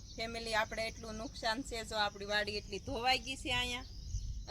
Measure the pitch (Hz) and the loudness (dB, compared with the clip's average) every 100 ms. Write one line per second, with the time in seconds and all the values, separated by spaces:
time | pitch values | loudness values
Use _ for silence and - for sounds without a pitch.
0 | - - 226 226 226 214 220 220 226 - | -10 -6 -4 -4 2 2 4 2 -2 -4
1 | 226 220 277 - 226 220 - 233 214 220 | -6 -6 -6 -2 2 2 0 -4 0 2
2 | 208 202 202 208 208 208 - 190 - 226 | 2 2 2 2 2 0 -2 -4 -2 2
3 | 247 262 233 269 285 247 247 247 262 - | 4 4 2 -4 0 2 2 0 -4 -8
4 | - - - - - | -2 -2 0 -4 -2